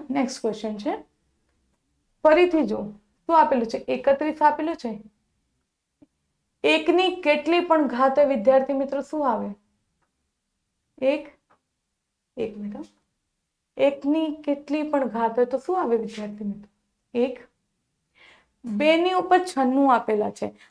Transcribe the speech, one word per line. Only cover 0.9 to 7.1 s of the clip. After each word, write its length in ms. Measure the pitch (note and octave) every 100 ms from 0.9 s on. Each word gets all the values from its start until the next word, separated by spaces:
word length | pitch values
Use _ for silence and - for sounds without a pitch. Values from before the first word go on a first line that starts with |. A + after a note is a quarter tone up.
| G#4 - _ _ _ _ _ _ _ _ _ _ _
ફરીથી 420 | D#4 D#4+ F4 D#4+ G3+
જો 180 | G#3+ G#3 - _ _ -
શું 80 | E4
આપેલું 320 | B3+ B3+ A3+
છે? 160 | - -
એકત્રીસ 540 | B3+ C#4 C#4 D4+ D4+
આપેલું 340 | D4+ D4+ D#4 D#4
છે. 180 | A#3 G3+ - _ _ _ _ _ _ _ _ _ _ _ _ _ _ -
એકની 520 | D4 D#4+ E4 F4 F#4